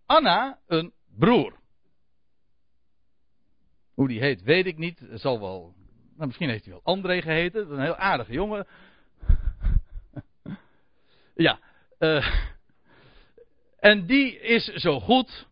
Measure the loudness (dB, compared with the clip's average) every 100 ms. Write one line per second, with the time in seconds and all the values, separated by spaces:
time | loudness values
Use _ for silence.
0 | 2 4 4 2 0 -6 -4 -2 -2 _
1 | _ 0 2 4 0 -8 _ _ _ _
2 | _ _ _ _ _ _ _ _ _ _
3 | _ _ _ _ _ _ _ _ _ -2
4 | -2 0 -2 -2 2 2 2 -4 -8 -10
5 | -16 -8 -4 -4 -6 -10 -14 -20 -20 _
6 | _ -12 -10 -6 -6 -6 -10 -10 -4 -4
7 | -2 -4 -2 -2 -2 -4 -8 -4 -4 -2
8 | -2 -2 -4 -6 -4 -6 -10 -16 -20 _
9 | _ _ 2 2 2 -4 0 0 -2 -16
10 | -16 -18 -20 _ -16 -16 _ _ _ _
11 | _ _ _ 0 0 0 _ _ _ -2
12 | 0 0 0 -2 -2 -10 _ _ _ _
13 | -20 -20 _ _ -20 _ _ 2 4 4
14 | 4 2 2 -2 0 0 0 -4 -2 0
15 | 2 2 2 -8 -20